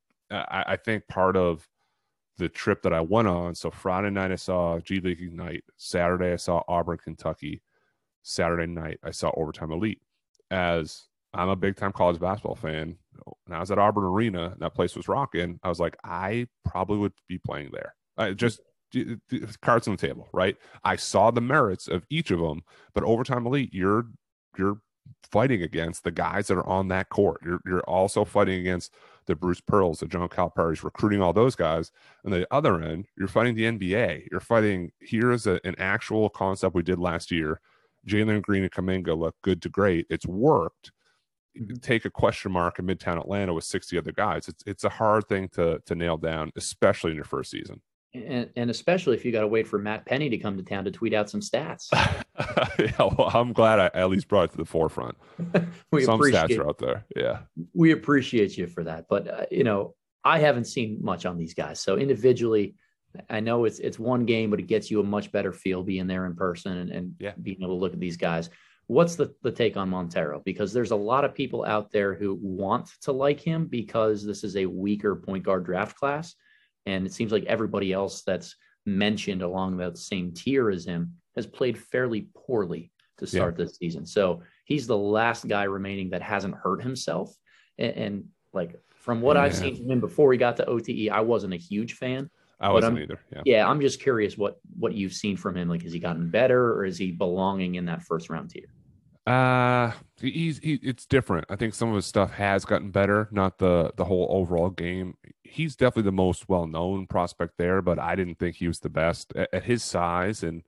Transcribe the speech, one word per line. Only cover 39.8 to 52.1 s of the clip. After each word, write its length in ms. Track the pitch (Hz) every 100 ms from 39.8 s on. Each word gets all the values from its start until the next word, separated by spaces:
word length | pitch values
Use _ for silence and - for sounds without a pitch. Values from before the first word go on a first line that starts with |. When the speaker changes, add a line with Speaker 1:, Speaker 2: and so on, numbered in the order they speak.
| 101 85 -
Speaker 1:
It's 160 | 82 90
worked. 680 | 92 143 117 80 _ - _ _ _ _ _ _ -
Speaker 2:
Mm-hmm. 160 | 104 120
Speaker 1:
Take 240 | - 113 101
a 40 |
question 440 | - 101 - 98
mark 260 | 90 85 -
in 80 | 92
Midtown 320 | 87 95 85
Atlanta 340 | - 101 95
with 120 | 82 -
sixty 320 | 95 - 87
other 160 | 78
guys. 340 | 87 104 80 -
It's, 160 | - -
it's 180 | - 101
a 40 |
hard 380 | - 110 107 -
thing 220 | 95 92
to, 320 | - 85 73 -
to 100 | 85
nail 200 | 85 80
down, 360 | 80 80 80 -
especially 560 | - - 98 - 82
in 40 | 78
your 100 | -
first 260 | 71 -
season. 300 | - - - _ _ _
Speaker 2:
And, 360 | 127 113 123 113 120
and 140 | 120
especially 480 | 110 165 180 143 110
if 80 | 123
you 80 |
gotta 140 | 110 107
wait 200 | 113 110
for 100 | 104
Matt 280 | 104 107 -
Penny 240 | 135 151
to 80 | -
come 180 | 104 95
to 80 |
town 220 | 90 98 95
to 60 |
tweet 220 | 87 113
out 160 | 107 104
some 120 | 104
stats. 480 | 104 123 160 101 -
Speaker 1:
<laughs> 320 | 117 -